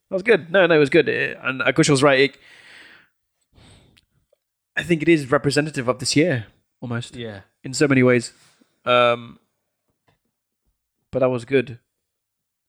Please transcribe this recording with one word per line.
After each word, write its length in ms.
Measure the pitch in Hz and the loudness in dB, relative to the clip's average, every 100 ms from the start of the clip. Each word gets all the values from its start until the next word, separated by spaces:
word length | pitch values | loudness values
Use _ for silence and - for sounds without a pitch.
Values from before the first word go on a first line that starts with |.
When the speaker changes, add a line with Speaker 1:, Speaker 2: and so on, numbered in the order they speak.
| - | -8
Speaker 1:
That 60 | 190 | -4
was 60 | |
good. 280 | 214 196 165 | 0 0 0
No, 160 | 196 170 | 2 4
no, 80 | 156 | 4
it 40 | |
was 120 | 139 | 4
good. 180 | 165 123 | 2 2
It, 280 | 120 139 - | -2 -4 -6
and 200 | 127 131 | -8 -4
Akush 280 | 123 147 160 | -2 0 2
was 140 | 135 | 4
right. 160 | 143 131 139 | 4 4 2
It, 80 | - _ - - - - - _ _ _ _ _ _ _ _ _ _ _ _ _ _ _ _ _ - | -2 _ -20 -20 -20 -20 -20 _ _ _ _ _ _ _ _ _ _ _ _ _ _ _ _ _ -8
I 80 | |
think 180 | 147 165 | -4 -2
it 80 | 156 | 2
is 220 | 160 127 | 0 0
representative 560 | 143 143 131 151 143 120 | -2 -2 -4 -4 -4 -4
of 100 | 123 | -4
this 160 | 123 143 | -2 0
year, 300 | 175 123 104 _ _ _ | 0 -2 -8 _ _ _
almost. 340 | 120 117 - 120 | -12 -10 -12 -14
Speaker 2:
Yeah. 260 | 113 98 - _ | -16 -16 -20 _
Speaker 1:
In 100 | 135 | -10
so 140 | 127 143 | -2 2
many 160 | 131 | 4
ways. 280 | 123 123 - _ _ _ _ _ 123 | 4 2 -2 _ _ _ _ _ 0
Um, 540 | 123 120 120 117 - _ _ _ _ _ _ _ _ _ _ _ _ _ _ _ _ _ | 2 2 0 -6 -20 _ _ _ _ _ _ _ _ _ _ _ _ _ _ _ _ _
but 80 | 127 | -4
that 100 | 127 | -2
was 160 | 123 117 | -2 -2
good. 340 | 135 120 113 _ _ _ _ _ _ _ _ | -2 -2 -10 _ _ _ _ _ _ _ _